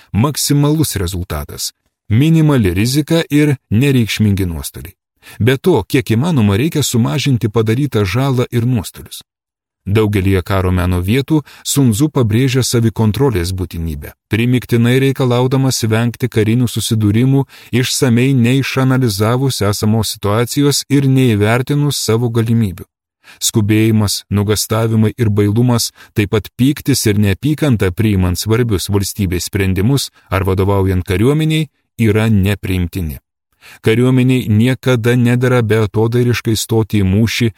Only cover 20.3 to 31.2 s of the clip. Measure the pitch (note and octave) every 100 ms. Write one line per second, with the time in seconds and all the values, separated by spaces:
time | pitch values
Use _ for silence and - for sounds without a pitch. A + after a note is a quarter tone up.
20.3 | G#2+ B2 - C#3+ C#3 - C#3 C3+ C3 C3
21.3 | G#2 G#2 A#2+ B2+ C#3+ D3 - - A2+ A#2+
22.3 | A#2 A2+ A#2 G#2 F2 - _ _ _ -
23.3 | - - A2+ G#2 G#2+ A2 A2 G#2 - -
24.3 | G2+ G2+ G#2 - A2 A2+ A2 G#2+ - A2
25.3 | G2+ G#2 G#2+ B2 A#2 - - - - G#2
26.3 | A2 - - C3 D3+ - B2+ A2+ G#2 G#2
27.3 | F#2+ C#3+ D3+ D3+ G#2+ F#2+ - A2 F#2+ F2+
28.3 | E2+ G#2+ A2+ A#2+ F#2+ - G2 G2 - F#2+
29.3 | F2 - F#2+ F#2+ F#2 G#2+ C#3 - _ -
30.3 | F#2+ F#2+ F#2+ G2 G2+ F#2+ F#2 F2 F#2